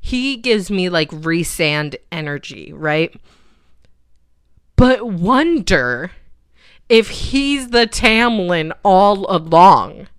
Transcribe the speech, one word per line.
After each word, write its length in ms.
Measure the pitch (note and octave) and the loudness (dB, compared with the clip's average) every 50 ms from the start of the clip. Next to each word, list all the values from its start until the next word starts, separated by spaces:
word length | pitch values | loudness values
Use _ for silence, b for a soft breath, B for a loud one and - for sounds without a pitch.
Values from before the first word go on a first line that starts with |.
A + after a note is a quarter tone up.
He 340 | - - C4 B3 B3+ C4+ C#4 | -6 -4 -4 -4 -4 -4 -6
gives 340 | A3+ A#3 B3 A3+ A3 F#3 - | -6 -2 0 0 0 0 -4
me, 200 | G3+ F#3+ F3+ F3+ | -4 -4 -4 -2
like, 200 | F3 E3 D#3 D3 | -2 -2 -4 -4
Rhysand 840 | - D#3 D#3 D#3+ E3 E3+ E3 - - - E3 D3+ D3 D3+ D3+ D3 - - _ _ | -6 -8 -4 -4 -2 -2 -2 -4 -4 -2 -2 0 0 -2 -4 -6 -8 -14 _ _
energy, 600 | - E3 D#3 D3 C#3+ C#3+ - - C#3 G2 D2+ - D3+ | -12 -10 -8 -8 -10 -10 -12 -16 -18 -18 -18 -18 -16
right? 420 | C#3+ D#3 D#3 D3+ D#3 E3 - _ - - _ _ _ _ _ _ _ _ _ - _ _ _ _ _ _ _ _ _ _ _ _ _ _ _ _ _ _ _ _ | -6 -4 -2 0 0 -2 -4 _ -18 -20 _ _ _ _ _ _ _ _ _ -20 _ _ _ _ _ _ _ _ _ _ _ _ _ _ _ _ _ _ _ _
But 300 | - B3+ B3+ B3+ A3 G#3+ | 4 4 4 4 0 -2
wonder 1040 | A#3+ G3 E3+ F3 G3 B3+ C4 D#4 E4+ E4+ D4 F3+ - G3 D3+ B2 B2 B2 A#2+ D3+ F3+ - - - - - _ _ _ b b b b b b b _ | -8 -6 -4 0 2 2 2 2 2 0 -2 0 0 0 0 0 -2 -4 -6 -8 -12 -14 -20 -20 -20 -20 _ _ _ b b b b b b b _
if 200 | A#3+ A3+ A3 - | 2 2 2 0
he's 600 | - - - - - C4+ C#4 C#4 C#4+ C#4 C4 A#3+ | -6 -8 -6 -2 -2 -2 -2 0 -4 -4 -6 -2
the 180 | A#3 A#3+ A#3 | 0 0 0
Tamlin 840 | A3+ - - - A3 A3 A3 A#3+ A#3+ A#3 G#3+ F#3 F3 F3+ E3 D#3 D#3+ - - - | 0 -2 -2 0 2 2 2 2 0 0 -2 -2 -2 -2 -2 -2 -6 -8 -4 0
all 420 | G3+ F#3+ F#3 G3+ G3+ G#3 G3 G3 - F#3+ | 2 4 4 4 4 2 0 -2 -2 -2
along. 720 | E3+ D#3+ D#3+ D#3+ E3 F3 G3 E3+ A#2+ F#2 - - - - - - | -4 -2 2 6 8 8 8 8 6 2 -4 -10 -18 -20 -20 -20